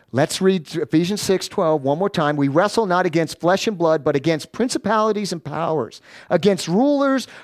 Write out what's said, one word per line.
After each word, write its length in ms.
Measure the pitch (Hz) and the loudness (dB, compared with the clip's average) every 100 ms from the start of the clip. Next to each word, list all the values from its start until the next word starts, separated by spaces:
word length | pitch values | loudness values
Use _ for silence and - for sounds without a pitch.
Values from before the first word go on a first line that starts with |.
| _ | _
Let's 280 | 120 151 - | -2 -2 2
read 340 | 190 190 147 160 | 2 0 -4 -8
Ephesians 440 | 147 156 175 208 | 0 0 0 -2
six 280 | - 185 - | 0 -2 -2
twelve 340 | - 165 156 | -2 0 0
one 160 | 135 151 | 0 0
more 120 | 196 | 0
time. 260 | 185 147 147 | 0 0 0
"We 120 | 139 | 2
wrestle 380 | 147 202 226 208 | 2 2 0 0
not 200 | 175 180 | 0 2
against 340 | 160 156 - | 0 -2 -2
flesh 260 | 165 190 226 | 0 2 0
and 100 | 180 | 0
blood, 280 | 170 156 | 2 2
but 100 | 147 | 0
against 380 | 143 156 156 - | 0 0 -2 -4
principalities 800 | - 254 302 196 220 220 208 190 | -4 -2 -2 -2 0 0 -2 -4
and 120 | 170 | -8
powers, 560 | 139 147 160 156 113 - - - - | -8 -6 -2 -2 -4 -10 -20 -20 -2
against 380 | 175 202 196 - | 2 2 0 0
rulers 580 | 185 277 285 277 269 - - | 2 2 2 2 0 -4 -16